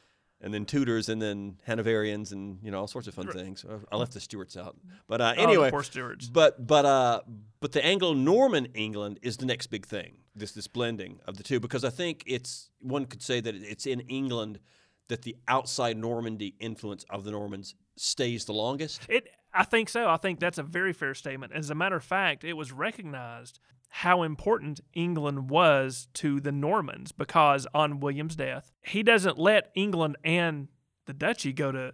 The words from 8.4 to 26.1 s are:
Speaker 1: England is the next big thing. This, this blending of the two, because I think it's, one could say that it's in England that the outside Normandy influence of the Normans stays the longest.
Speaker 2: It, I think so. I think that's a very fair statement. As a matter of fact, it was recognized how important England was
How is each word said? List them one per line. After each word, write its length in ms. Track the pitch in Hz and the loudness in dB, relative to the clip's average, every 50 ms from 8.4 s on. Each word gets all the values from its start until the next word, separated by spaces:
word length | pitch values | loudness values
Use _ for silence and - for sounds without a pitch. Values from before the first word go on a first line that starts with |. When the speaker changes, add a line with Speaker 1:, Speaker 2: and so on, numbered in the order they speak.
| 269 262 214 151 127 123 123 | 6 6 4 2 0 -2 -4
Speaker 1:
England 440 | 110 107 107 107 104 104 104 104 - - | -4 -4 -4 -4 -4 -6 -6 -6 -6 -6
is 140 | 123 110 - | -6 -6 -4
the 80 | 127 | -2
next 200 | 127 120 - - - | -2 -2 -2 -4 -6
big 180 | - 104 95 | -8 -8 -8
thing. 300 | - - 101 85 - - _ _ _ - | -6 -8 -8 -10 -10 -16 _ _ _ -14
This, 140 | 104 107 98 | -12 -12 -12
this 160 | - 110 98 | -10 -12 -14
blending 540 | - - 117 120 117 117 101 92 92 95 92 - - | -10 -4 -4 -2 -2 -2 -4 -8 -12 -14 -16 -12 -12
of 80 | 95 | -12
the 80 | 98 104 | -10 -6
two, 160 | - 131 120 | -2 -2 -2
because 240 | 104 120 - 127 123 | -2 -2 -6 -4 -4
I 60 | 127 | -4
think 340 | 123 - 180 170 156 - - | -4 -4 -6 -6 -6 -8 -8
it's, 420 | - 131 120 123 - - - - _ _ _ | -6 -6 -6 -6 -8 -14 -14 -16 _ _ _
one 260 | - 127 131 143 135 | -8 -6 -4 -4 -4
could 160 | 131 - 104 - | -6 -10 -12 -6
say 160 | - 127 120 | -4 -2 -2
that 140 | 110 117 107 | -2 -4 -8
it's 320 | 95 101 104 107 - - | -8 -10 -12 -12 -8 -4
in 140 | 135 131 123 | -4 -4 -4
England 580 | 123 120 127 135 135 131 120 117 107 107 107 - _ _ _ _ _ _ _ _ _ - | -6 -6 -6 -4 -4 -2 -2 -4 -4 -6 -8 -12 _ _ _ _ _ _ _ _ _ -8
that 140 | 120 113 - | -8 -8 -8
the 140 | 120 113 - - | -10 -14 -10 -2
outside 500 | - 156 170 - - - - 127 120 113 | 0 0 0 0 -2 -2 0 0 0 0
Normandy 600 | 110 110 117 120 117 117 113 110 101 104 98 - - | -2 -4 -4 -2 -2 -4 -4 -6 -6 -8 -8 -8 -8
influence 460 | 107 113 110 - - 104 101 90 - - | -8 -10 -8 -8 -10 -10 -10 -10 -12 -10
of 140 | 95 101 98 | -10 -10 -8
the 80 | 104 | -6
Normans 460 | 104 104 104 104 101 98 101 - - _ _ _ _ | -8 -6 -6 -8 -8 -10 -12 -14 -18 _ _ _ _
stays 480 | - - - - - 135 120 120 113 - | -6 -4 -4 -2 0 -2 -2 -2 -4 -6
the 80 | - 107 | -4 -2
longest. 500 | 107 107 120 135 139 160 151 - - - - | -2 0 0 -2 -2 -4 -8 -8 -10 -6 0
Speaker 2:
It, 200 | 226 254 254 - _ _ _ _ - | 0 0 0 -2 _ _ _ _ 2
I 100 | 185 180 | 2 4
think 260 | - - 226 226 - | 4 4 2 2 2
so. 200 | - 233 240 180 | -2 0 2 4
I 80 | - | 2
think 240 | 165 - 190 180 - | 2 2 -2 -2 0
that's 180 | 175 175 170 170 | -2 -2 -2 -2
a 60 | 143 | -8
very 280 | 151 170 180 185 190 170 | -6 -2 -2 0 0 -2
fair 220 | - 156 135 135 | -2 -4 -6 -6
statement. 380 | - - 147 135 135 135 - - | -6 -8 -10 -10 -10 -12 -10 -10
As 160 | 156 151 143 | -8 -6 -6
a 40 | 151 | -4
matter 180 | 151 175 196 190 | -2 -2 0 -2
of 80 | 165 - | -2 -4
fact, 400 | - 185 190 196 175 147 - - | -2 -2 0 0 0 -2 -2 -6
it 120 | 165 170 | -10 -8
was 180 | 156 156 127 135 | -8 -8 -10 -6
recognized 880 | 131 156 220 220 - 196 156 143 131 123 117 117 117 120 120 - _ _ _ _ _ _ _ | -4 -4 -4 -4 -6 -12 -10 -10 -10 -10 -12 -14 -16 -18 -20 -20 _ _ _ _ _ _ _
how 340 | - - - 180 180 180 170 | -10 -4 2 4 4 4 4
important 560 | 160 151 - - 202 226 - - 151 147 - - _ - | 0 -2 -2 0 0 0 0 0 -6 -10 -10 -12 _ -4
England 580 | 170 170 175 175 156 147 147 139 139 131 131 | -2 -2 0 0 0 0 -2 -2 -2 -2 2
was 580 | 139 165 180 160 143 135 135 131 127 127 - - | 4 6 8 8 8 6 4 0 -4 -8 -12 -12